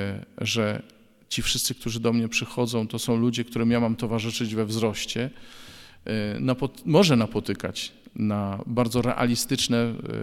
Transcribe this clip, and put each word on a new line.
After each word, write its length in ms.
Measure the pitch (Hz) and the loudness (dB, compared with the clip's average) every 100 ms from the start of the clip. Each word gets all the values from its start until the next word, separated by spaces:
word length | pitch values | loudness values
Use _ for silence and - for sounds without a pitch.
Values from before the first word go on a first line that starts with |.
| 98 101 - - | -4 -6 -10 -6
że 440 | 107 117 107 107 - - - _ _ | -2 0 0 -2 -8 -20 -20 _ _
ci 140 | - | -2
wszyscy, 320 | - 123 - | 0 0 -2
którzy 260 | 127 117 113 | -4 -4 0
do 120 | 117 | 2
mnie 160 | 117 113 | 2 2
przychodzą, 600 | - 113 - 120 117 110 | -2 -2 -2 0 0 -2
to 100 | 113 | -2
są 180 | - 117 | 0 2
ludzie, 280 | 120 117 | 2 0
którym 260 | 117 117 117 | -2 0 2
ja 100 | 120 | 4
mam 160 | 117 110 | 2 0
towarzyszyć 580 | 117 113 113 - 113 | -2 -2 -2 -2 -2
we 120 | 110 107 | -2 -2
wzroście, 640 | 113 110 101 - - 131 - - - - - - - | 0 0 0 -4 -4 -6 -8 -18 -20 -20 -20 -20 -12
e, 360 | - 110 104 113 | -4 -2 -2 0
napot-, 420 | 131 127 139 - - | 0 0 -2 -4 4
może 300 | 156 185 120 | 6 8 6
napotykać 760 | 107 104 101 101 92 - - - - - | 4 0 -2 -4 -4 -6 -10 -12 -14 -2
na 440 | 107 104 98 98 - | 0 0 -2 -4 -2
bardzo 360 | 117 117 120 | 0 2 2
realistyczne, 920 | 117 - 123 117 - 131 - 117 117 110 - 110 | 2 2 2 2 0 0 2 2 0 -2 -6 -4